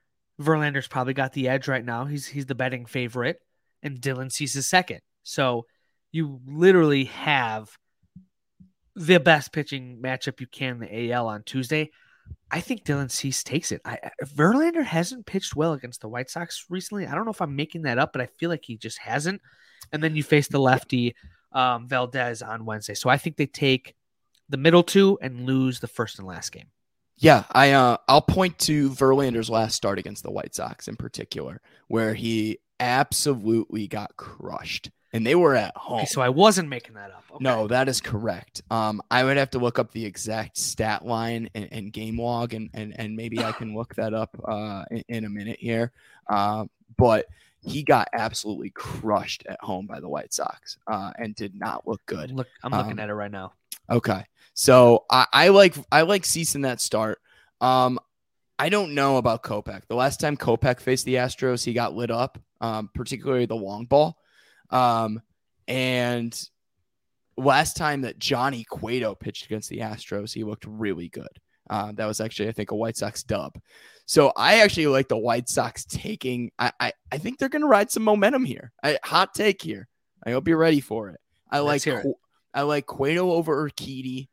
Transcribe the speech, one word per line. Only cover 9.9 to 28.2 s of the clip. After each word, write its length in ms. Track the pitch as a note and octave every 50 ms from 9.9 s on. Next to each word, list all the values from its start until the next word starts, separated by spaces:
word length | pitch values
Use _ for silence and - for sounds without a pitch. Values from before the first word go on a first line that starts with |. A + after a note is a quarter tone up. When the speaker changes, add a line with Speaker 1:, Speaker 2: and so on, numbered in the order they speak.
| B2 A2+
Speaker 1:
matchup 400 | B2 C3 C3 B2+ - C#3+ C3 -
you 60 | B2+
can 280 | - - - C3+ B2+ B2
in 40 | A#2
the 160 | A2 - G#2
A 140 | A2+ A#2+ A#2+
L 180 | A#2+ B2 A#2 A2+
on 140 | G#2+ G#2
Tuesday. 480 | A2+ - - C3 B2+ A#2+ D#3 D3+ D3+ D3+ _ _ _ _ _ _ _ - - - _ _
I 100 | - E3
think 240 | - - B3+ G#3 -
Dylan 260 | - D3 C#3+ C#3 B2
Cease 340 | - - - C#3 C3 - -
takes 260 | - B2+ D#3+ - -
it. 80 | F#2 - -
I, 140 | - A#2 -
I, 80 | - - - - D3
Verlander 600 | C#3 D3 C#3+ D#3 F#3 A#3 C#4 D#4+ E4+ E4 E4+ C4+
hasn't 420 | - E3 E3 F3 F#3 C4 B3 -
pitched 280 | - - F#3+ - - -
well 200 | C#3 D#3+ E3+ D3+
against 260 | C3 - A#2+ A#2+ -
the 80 | - G#2+
White 220 | A#2 B2 B2+ -
Sox 360 | - E3 F3+ E3+ - - - -
recently. 380 | F3 F#3+ F#3 - G#3 G3+ E3+
I 80 | - C#3
don't 100 | F3 A3+
know 60 | A3+
if 120 | G#3 -
I'm 120 | F3 D3 C#3
making 280 | C#3 D3+ - - E3
that 160 | D#3+ C3+ A#2 B2
up, 140 | D3 -
but 100 | - C3+
I 40 | B2
feel 240 | - _ _ E3 F3
like 140 | E3+ - -
he 120 | - A2+
just 220 | A2 - A2 - -
hasn't. 420 | - A2 A#2 C#3+ D3 F3 G3 G3 _ _ _ _ _ _ _ _ - -
And 100 | - D3+
then 140 | D#3+ D#3+ D#3
you 80 | D3+ C#3+
face 240 | - D#3 D3 C#3+ -
the 100 | - C#3
lefty, 560 | C3+ B2+ C3 C3 - - C3 B2 A#2+ A#2+ - - - - - _ _ _
um, 340 | - C3 B2+ B2+ B2 A#2 A#2+
Valdez 560 | B2 C3+ B2+ B2 A#2+ B2+ C3+ B2 A#2+ A#2 G#2+
on 220 | A2 A2 A2+ A2+ A2
Wednesday. 300 | A2 G#2+ G#2+ - - G2+
So 140 | - - B2+
I 100 | C3+ C#3+
think 180 | - E3 D3+
they 100 | - C#3+
take 480 | - - - C#3+ C3+ C3 B2 - - _ _ _ _ _ _ _ _ _ _ _ -
the 80 | C#3
middle 260 | C3 C#3 E3 E3 F3
two 360 | E3+ - - G3 G3 G3 G3 -
and 240 | - C3 B2 B2 B2
lose 320 | C3 C3 C3 C3 C3 B2 A#2+
the 80 | -
first 320 | - - - A2+ - - -
and 80 | F#2+
last 240 | F#2+ F2 E2+ - -
game. 160 | - - - _ _ _ _ _ _ _ _ _ _ _
Speaker 2:
Yeah, 260 | - D#3 C#3 G#2 G2 -
I, 200 | - B2+ C#3 C#3
uh, 240 | C#3 C3+ B2+ B2 A2 - - -
I'll 120 | C3+ D#3